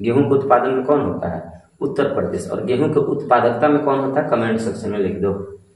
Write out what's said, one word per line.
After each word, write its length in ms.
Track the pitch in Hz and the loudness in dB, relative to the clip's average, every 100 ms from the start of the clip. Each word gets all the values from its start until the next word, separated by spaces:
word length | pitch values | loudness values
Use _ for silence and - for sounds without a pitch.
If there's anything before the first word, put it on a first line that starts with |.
गेहूं 200 | 110 131 | 0 2
के 80 | 120 | 4
उत्पादन 400 | 135 - 123 127 | 2 4 2 2
में 160 | 131 131 | 0 2
कौन 160 | 147 | 0
होता 280 | - - - | 0 -4 -6
है? 340 | - - - _ - | -6 -10 -18 _ -8
उत्तर 220 | - - | -6 -2
प्रदेश। 460 | - - 87 175 - | -2 0 -2 -4 -6
और 140 | - - | -6 -2
गेहूं 240 | 123 151 | 0 2
के 100 | 147 | 2
उत्पादकता 680 | - 139 - 120 117 - 151 | 0 -2 2 4 4 2 2
में 160 | 147 | 2
कौन 160 | 143 135 | 2 0
होता 220 | 135 135 | 0 0
है? 80 | - | 0
कमेंट 300 | 117 113 110 | 0 0 -2
सेक्शन 300 | 110 95 101 | -2 -6 -4
में 100 | 104 | -2
लिख 220 | 95 - | -2 -2
दो। 380 | 98 98 - - _ | -2 -2 -6 -16 _